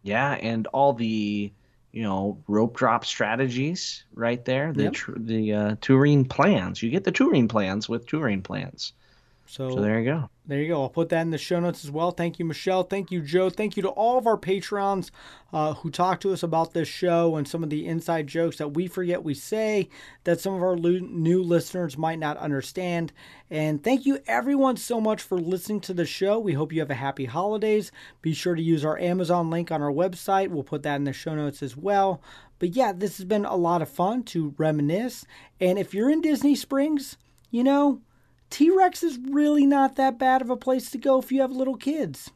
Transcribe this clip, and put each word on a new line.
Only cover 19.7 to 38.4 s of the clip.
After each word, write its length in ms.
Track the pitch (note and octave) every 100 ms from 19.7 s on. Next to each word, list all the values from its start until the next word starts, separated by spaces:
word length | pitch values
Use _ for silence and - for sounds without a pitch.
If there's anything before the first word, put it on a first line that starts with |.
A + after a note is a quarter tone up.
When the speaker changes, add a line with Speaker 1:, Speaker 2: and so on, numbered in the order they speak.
| G#3 F#3 - - -
Speaker 2:
that 140 | - E3+
some 140 | G3
of 100 | F#3+
our 140 | F3+ F3+
lo-, 220 | E3+ F#3
new 420 | F3 E3+ D#3+ F3+
listeners 540 | F3 E3+ E3 F#3 E3+ C3+
might 220 | D#3+ E3
not 180 | D3+ D3+
understand. 720 | D3+ C#3 - - F3+ F3 E3 - - - _
And 340 | D#3 D#3 D3+
thank 220 | G#3+ C4
you, 140 | C4+ C4+ -
everyone, 500 | A#3 B3 C#4+ C4+ A#3
so 240 | - A#3
much 220 | G#3+ G#3+
for 160 | - F3+
listening 420 | E3+ F#3 - G#3
to 140 | -
the 100 | F3+
show. 340 | D#3+ - F#3+ A3
We 140 | G#3
hope 180 | C#3+ D3+
you 100 | D#3
have 100 | D3
a 40 |
happy 300 | B2+ C#3 C3+
holidays. 680 | B2+ C#3+ G3+ G#3+ G#3+ G#3+ - - - _
Be 140 | D#3+
sure 200 | D#3 F3+
to 60 | E3
use 220 | E3 D#3+
our 140 | D#3 -
Amazon 500 | F3 F3+ E3+ F3 E3
link 240 | E3 E3+
on 80 | D#3+
our 100 | D3
website. 580 | C#3+ F#3 F3 - F#3+ F#3+
We'll 140 | E3
put 200 | C3+ D3+
that 140 | D3 C#3+
in 80 |
the 100 | C#3+
show 200 | C3+ E3
notes 280 | D#3 D3 C#3
as 120 | C3+
well. 460 | B2+ F#3 G3+ G3 F3 - - - _
But 180 | F3 A3
yeah, 160 | A#3
this 240 | F3+ G3+ -
has 80 |
been 220 | F#3 G#3 G3+
a 100 | F#3
lot 240 | E3+ F3
of 80 | D#3
fun 360 | - F3+ B3
to 300 | A3+ E3+ D3+ C#3+
reminisce. 640 | D#3 D3+ D3 F3+ B3 - - - - _
And 200 | F#3 G3
if 160 | F3+
you're 160 | F#3+ B3
in 100 | D#4+
Disney 340 | D#4 C4+ C#4+
Springs, 640 | C#4 - C4+ D4 D4 C4+ - _ _ _
you 140 | A#3
know, 380 | C4 C#4 C#4+ C4 _ _ _ _